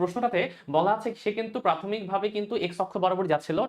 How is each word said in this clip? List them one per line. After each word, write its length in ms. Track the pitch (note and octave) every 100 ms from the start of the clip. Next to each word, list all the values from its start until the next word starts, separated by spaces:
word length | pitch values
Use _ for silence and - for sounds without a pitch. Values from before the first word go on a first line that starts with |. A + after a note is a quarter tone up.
প্রশ্নটাতে 400 | F3 A#3+ A#3 F3+ B3+ - - D3+
বলা 140 | F#3+ A3
আছে 120 | A3+ -
সে 80 | G#3+ G#3+
কিন্তু 180 | A3+ A#3+ F#3
প্রাথমিকভাবে 600 | D#3+ G3 G#3+ F#3 F#3+ G#3+ G#3
কিন্তু 180 | G#3 A3+ F3
এক্স 120 | E3+
অক্ষ 100 | F#3 G3+
বরাবর 260 | F#3 F#3 F#3
যাচ্ছিল 240 | D3 - E3